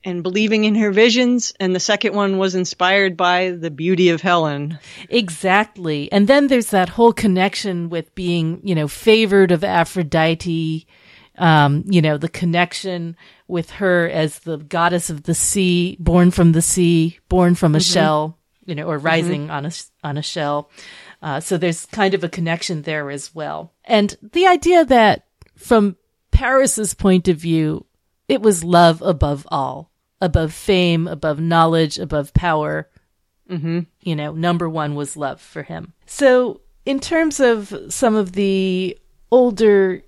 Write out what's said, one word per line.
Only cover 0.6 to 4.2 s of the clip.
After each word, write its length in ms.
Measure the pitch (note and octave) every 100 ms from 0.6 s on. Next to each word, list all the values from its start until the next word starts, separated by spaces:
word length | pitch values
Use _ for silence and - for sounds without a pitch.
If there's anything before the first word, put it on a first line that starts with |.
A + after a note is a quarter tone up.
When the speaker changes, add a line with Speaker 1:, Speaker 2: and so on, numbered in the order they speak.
Speaker 1:
in 120 | G#3+
her 160 | G#3+ G#3
visions, 600 | G3 A#3 A#3 B3 B3 - -
and 160 | F#3+
the 40 | F#3
second 320 | - G3+ G#3
one 220 | G3+ G3 F#3+
was 180 | F#3+
inspired 640 | F#3 F3+ - F3+ G3 G3 E3+
by 320 | F3+ F3+ F#3
the 220 | F3 E3
beauty 380 | C#3+ E3 F3+ F3
of 120 | E3